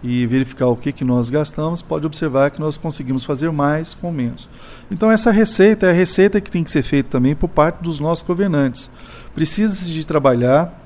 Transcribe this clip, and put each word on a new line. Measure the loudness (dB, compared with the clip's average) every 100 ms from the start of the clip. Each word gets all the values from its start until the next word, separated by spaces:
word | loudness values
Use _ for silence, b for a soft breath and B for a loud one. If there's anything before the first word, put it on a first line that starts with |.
e | -2 -2 0
verificar | 0 -2 0 0
o | 0
que, | -4
que | -4
nós | 0 0 0
gastamos, | -2 -2 -4 -4 -4
pode | -6 -4 -4
observar | -4 -2 2 0
que | 0
nós | -6 -4
conseguimos | -6 -6 -4 -4
fazer | -2 -4 -2
mais | 0 0 -2 -6
com | -10 -8
menos. | -4 -6 -8 -18 B B B B
Então, | 0 2
essa | 4 4
receita | 4 2 6 6 6 4
é |
a |
receita | 4 2 4 4 2
que | -2
tem | -4
que | 0
ser | -2
feita | 0 0 0
também | 0 0 0
por | -2
parte | 2 2 0
dos | -8 -4
nossos | -2 -2
governantes. | -2 -2 0 2 0 -2 -10 B B B B -4
Precisa-se | -2 2 0 -2 -4
de | -6 -2
trabalhar | 2 4 4 4 4 2 -6